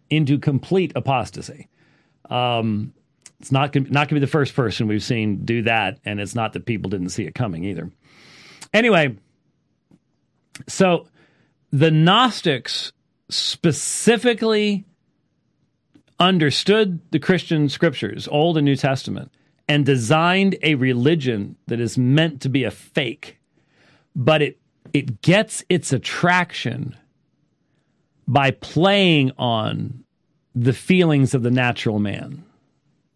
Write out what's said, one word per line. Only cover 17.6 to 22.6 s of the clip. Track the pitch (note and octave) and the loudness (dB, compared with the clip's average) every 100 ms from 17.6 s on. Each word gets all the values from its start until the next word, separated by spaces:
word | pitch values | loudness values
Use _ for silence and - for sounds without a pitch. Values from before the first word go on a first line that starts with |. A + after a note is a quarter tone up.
| D3 | 0
scriptures, | - E3+ B2+ G#2 G#2+ - | 2 0 0 -6 -8 -4
Old | D3 E3+ D#3+ | 0 2 2
and | |
New | C#3+ | 2
Testament, | C3+ C#3 C3+ - F#2+ - _ _ _ - | 2 0 -2 -6 -10 -12 _ _ _ -2
and | D3 | 0
designed | C#3 C3+ A2 D#3 E3+ F#3 G3 - | 2 2 2 2 4 2 2 0
a | D#3 C#3+ | 0 0
religion | C3 A#2+ C3 E3+ C3 A2 G#2 - - | 0 2 2 2 0 -4 -6 -12 -8
that | A#2 | -4
is | A#2 - | -2 0
meant | B2 D3 D#3+ C#3 | 2 2 0 -2
to | C#3 | -4
be | C3 | -2